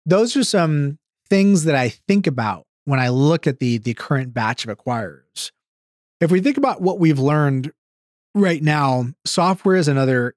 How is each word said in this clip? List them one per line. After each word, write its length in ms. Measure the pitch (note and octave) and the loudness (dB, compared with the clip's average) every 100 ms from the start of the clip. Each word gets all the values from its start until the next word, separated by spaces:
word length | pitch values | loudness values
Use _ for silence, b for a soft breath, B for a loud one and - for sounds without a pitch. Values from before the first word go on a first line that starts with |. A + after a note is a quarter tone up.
| D#3 | 0
those 320 | F#3+ A#3+ C#4 | 2 2 0
are 80 | - | 0
some 520 | G3+ D#3+ D3+ C#3+ D3+ _ _ - | 0 0 0 -2 -8 _ _ -2
things 360 | G3 G3 F#3+ D#3 | 2 4 2 2
that 100 | C#3 | 0
I 140 | B2 | -2
think 360 | - - G3+ F3 | -4 -2 0 0
about 400 | B2+ A2 F2 - _ - | -2 -2 -4 -12 _ -4
when 140 | C3+ | 0
I 100 | B2 | 0
look 360 | B2+ D3 E3 D#3 | 2 2 2 -2
at 140 | B2 | -2
the, 180 | B2 A#2 | -2 -2
the 160 | A#2+ | -4
current 400 | A2+ - C#3 B2+ | -6 -4 -4 -4
batch 320 | A#2+ A2 A2+ A2+ | -4 -4 -4 -8
of 100 | G2+ | -10
acquirers. 760 | B2+ A#2 F#2 C#2 _ - - - _ _ _ _ _ _ | -8 -6 -8 -14 _ -14 -14 -16 _ _ _ _ _ _
If 100 | E3 | 2
we 80 | F#3 | 2
think 180 | C4 C#4+ | 2 0
about 240 | C4+ F#3 | -2 0
what 180 | F#3 F#3 | -2 0
we've 200 | D#3+ C#3 | 2 2
learned 520 | C3+ D3+ C#3+ C3+ C3+ - _ _ _ _ _ | 2 2 0 0 -6 -12 _ _ _ _ _
right 300 | G3+ F#3+ D#3+ | 0 0 0
now, 440 | D3+ D3+ C#3 B2+ B2 - - | 0 2 2 0 -4 -8 -6
software 500 | - F3 F#3 G3 F#3 | 0 0 0 2 2
is 120 | D3+ | 2
another 480 | C3+ C3 B2+ A#2+ | 2 2 0 -2